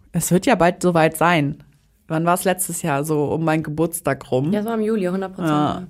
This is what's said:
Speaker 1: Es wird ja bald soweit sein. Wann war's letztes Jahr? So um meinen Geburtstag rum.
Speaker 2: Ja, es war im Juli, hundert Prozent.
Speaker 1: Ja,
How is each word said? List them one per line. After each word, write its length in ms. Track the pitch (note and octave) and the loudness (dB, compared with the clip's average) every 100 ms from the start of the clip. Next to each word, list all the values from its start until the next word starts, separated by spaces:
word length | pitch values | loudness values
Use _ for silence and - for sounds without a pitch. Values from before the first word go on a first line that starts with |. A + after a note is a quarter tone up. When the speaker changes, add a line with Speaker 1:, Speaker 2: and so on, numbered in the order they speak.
| _ | _
Speaker 1:
Es 180 | E3+ - | -4 2
wird 160 | F3 A3 | 2 4
ja 80 | |
bald 280 | G#3+ E3+ F#3 | 4 4 2
soweit 340 | F3+ E3+ D#3 D#3 | 2 4 2 4
sein. 460 | E3 F3 C#3+ - - _ _ _ - | 2 2 0 -4 -14 _ _ _ -6
Wann 180 | D#3+ | -2
war's 200 | E3+ F3 | 0 0
letztes 380 | G3 F#3 - E3+ | 0 -2 -4 -6
Jahr? 220 | E3+ C#3 | -2 -2
So 200 | D3+ D#3 | 0 -2
um 200 | C#3+ D#3+ | 0 0
meinen 180 | D#3+ D#3+ | 0 0
Geburtstag 680 | D3+ D3+ E3 - - C3+ - | -2 -2 -2 -2 -4 -4 -2
rum. 220 | B2+ D3 | 0 0
Speaker 2:
Ja, 80 | G#3 | -2
es 60 | G#3 | -2
war 80 | |
im 60 | A3+ | -2
Juli, 220 | G#3+ A3 F3+ | -2 0 -2
hundert 280 | F#3+ F#3+ | -2 -6
Prozent. 160 | F#3+ E3+ | -4 -2
Speaker 1:
Ja, 300 | D3+ D3 - F3+ | 0 0 -2 -10